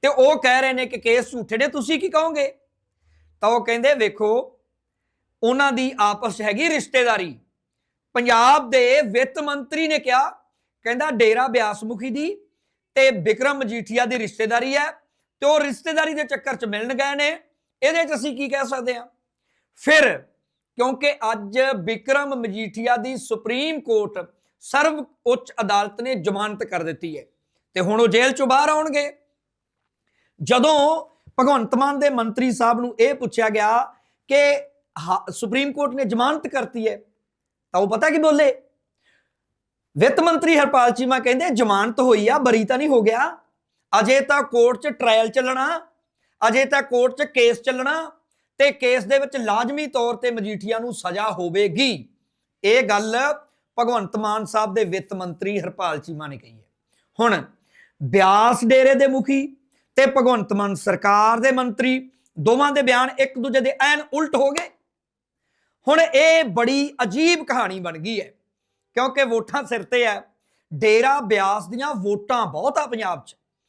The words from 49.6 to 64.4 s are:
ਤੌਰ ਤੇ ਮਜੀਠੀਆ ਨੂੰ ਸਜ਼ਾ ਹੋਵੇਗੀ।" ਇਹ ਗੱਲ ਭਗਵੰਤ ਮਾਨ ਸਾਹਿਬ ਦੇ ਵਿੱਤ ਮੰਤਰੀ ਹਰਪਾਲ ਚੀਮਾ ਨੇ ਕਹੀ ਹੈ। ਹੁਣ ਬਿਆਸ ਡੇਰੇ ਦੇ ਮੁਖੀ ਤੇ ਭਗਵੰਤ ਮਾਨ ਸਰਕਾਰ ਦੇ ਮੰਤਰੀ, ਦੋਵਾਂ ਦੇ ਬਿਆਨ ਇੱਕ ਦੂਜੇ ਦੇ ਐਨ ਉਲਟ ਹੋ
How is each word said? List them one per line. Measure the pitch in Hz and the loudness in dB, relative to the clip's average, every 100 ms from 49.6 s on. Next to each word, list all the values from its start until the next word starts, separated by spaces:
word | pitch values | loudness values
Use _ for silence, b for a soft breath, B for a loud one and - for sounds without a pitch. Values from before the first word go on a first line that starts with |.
| 240 285 302 | -2 -4 -6
ਤੌਰ | 262 240 233 | -2 -2 -2
ਤੇ | 247 | -4
ਮਜੀਠੀਆ | 226 208 208 196 226 | -4 -6 -6 -6 -6
ਨੂੰ | 240 | -6
ਸਜ਼ਾ | 220 180 180 214 | -8 -8 -4 -4
ਹੋਵੇਗੀ।" | 180 175 180 208 165 269 180 117 _ _ _ _ _ | -4 -4 0 0 0 -2 -2 -10 _ _ _ _ _
ਇਹ | 196 226 | 2 2
ਗੱਲ | 208 208 220 233 277 294 _ _ _ - | 2 0 0 -2 -2 -4 _ _ _ -4
ਭਗਵੰਤ | 233 240 190 208 | -2 -2 -4 -4
ਮਾਨ | 214 214 214 | -4 -4 -4
ਸਾਹਿਬ | 220 214 | -2 -2
ਦੇ | 196 196 | -2 -2
ਵਿੱਤ | 185 190 | -4 -8
ਮੰਤਰੀ | 196 180 165 196 202 | -10 -10 -8 -6 -6
ਹਰਪਾਲ | 175 175 180 156 | -6 -6 -6 -6
ਚੀਮਾ | - 156 151 | -8 -12 -12
ਨੇ | 139 | -16
ਕਹੀ | - 113 | -20 -20
ਹੈ। | 110 _ _ _ _ - | _ _ _ _ _ 0
ਹੁਣ | 233 190 - _ _ b b b | 2 0 -4 _ _ b b b
ਬਿਆਸ | 135 190 190 202 226 247 226 | 0 4 6 6 4 2 4
ਡੇਰੇ | 262 262 | 6 6
ਦੇ | 269 277 | 6 4
ਮੁਖੀ | 262 - 277 277 - _ _ _ - | 2 0 -2 -2 -10 _ _ _ 2
ਤੇ | 262 | 2
ਭਗਵੰਤ | 269 247 240 196 | 4 2 2 0
ਮਾਨ | 202 202 190 | -2 -2 -4
ਸਰਕਾਰ | - 175 202 202 214 233 | -2 0 2 4 4 4
ਦੇ | 262 | 2
ਮੰਤਰੀ, | 254 247 208 254 262 262 _ _ - | 2 -2 -2 0 -2 -6 _ _ -4
ਦੋਵਾਂ | 151 240 285 | 2 4 2
ਦੇ | 285 | 2
ਬਿਆਨ | 262 247 262 269 | 2 2 2 0
ਇੱਕ | 269 269 | -2 -2
ਦੂਜੇ | 254 262 | -2 0
ਦੇ | 254 - | 0 0
ਐਨ | 277 294 294 | 2 0 -2
ਉਲਟ | 277 311 | -4 0
ਹੋ | 262 | 0